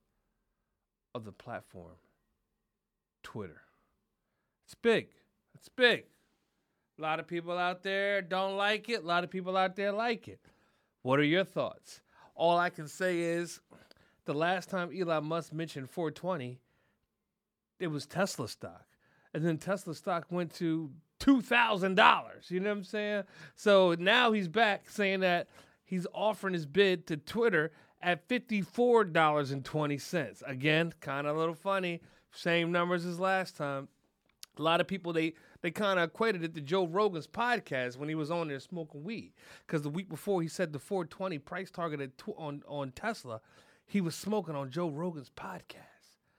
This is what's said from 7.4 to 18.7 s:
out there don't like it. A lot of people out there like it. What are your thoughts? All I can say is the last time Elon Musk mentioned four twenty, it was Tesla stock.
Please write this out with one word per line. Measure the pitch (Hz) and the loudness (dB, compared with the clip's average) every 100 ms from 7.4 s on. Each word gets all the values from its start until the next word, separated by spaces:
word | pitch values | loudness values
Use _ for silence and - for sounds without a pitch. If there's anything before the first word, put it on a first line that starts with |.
| 170 175 | -4 -2
out | 180 180 | -2 -4
there | 190 196 202 202 | -4 -2 0 -2
don't | 175 185 196 196 | -2 -2 -2 0
like | 202 214 214 | 0 0 -2
it. | 226 | -6
A | 165 | 0
lot | 175 | 0
of | 175 | 0
people | 185 180 185 | -6 -2 2
out | 185 185 | 2 0
there | 202 | -2
like | 202 240 226 - | 0 -2 -4 -8
it. | 95 _ _ _ _ _ _ | -20 _ _ _ _ _ _
What | 127 135 | 2 4
are | |
your | 147 175 | 6 4
thoughts? | 185 160 117 - - - _ _ - | 2 -2 -4 -6 -18 -20 _ _ -20
All | - 165 175 | 0 4 4
I | 175 | 2
can | 175 151 | -4 -12
say | - 185 175 | -4 -2 0
is | 170 170 170 - _ - - - _ _ | 0 -2 -4 -12 _ -20 -20 -20 _ _
the | - | -6
last | 147 170 190 - | -2 0 0 -2
time | 190 175 185 | -6 -4 -4
Elon | 170 160 | -2 0
Musk | 151 165 160 | 0 -4 -4
mentioned | 156 165 147 131 | -8 -8 -8 -10
four | - 156 | -4 -6
twenty, | 151 175 175 123 123 _ _ _ _ _ _ _ _ _ _ _ _ | -4 -6 -4 -6 -12 _ _ _ _ _ _ _ _ _ _ _ _
it | 180 | -4
was | 147 - | -4 -6
Tesla | 165 196 - 113 | -2 -2 -2 -8
stock. | - 92 | -10 -14